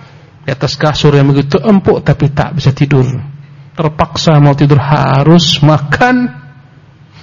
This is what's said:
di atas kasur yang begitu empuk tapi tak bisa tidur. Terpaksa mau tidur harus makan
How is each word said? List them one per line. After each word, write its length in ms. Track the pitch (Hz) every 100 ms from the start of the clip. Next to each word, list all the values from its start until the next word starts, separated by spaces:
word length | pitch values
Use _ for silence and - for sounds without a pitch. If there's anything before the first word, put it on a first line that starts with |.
| - - - -
di 80 | -
atas 240 | 135 139 -
kasur 400 | 151 135 147 143
yang 160 | 139
begitu 240 | 139 143 190
empuk 480 | 226 196 202 190
tapi 240 | - 139 147
tak 240 | - 117 165
bisa 140 | -
tidur. 340 | 127 143 139 123 127 - - - - -
Terpaksa 640 | - 156 151 165 - - 151
mau 140 | 143
tidur 260 | 139 147 147
harus 800 | 143 147 135 135 143 170 170 -
makan 680 | 147 156 - - 247 254 247 - - - - - _ _ _ -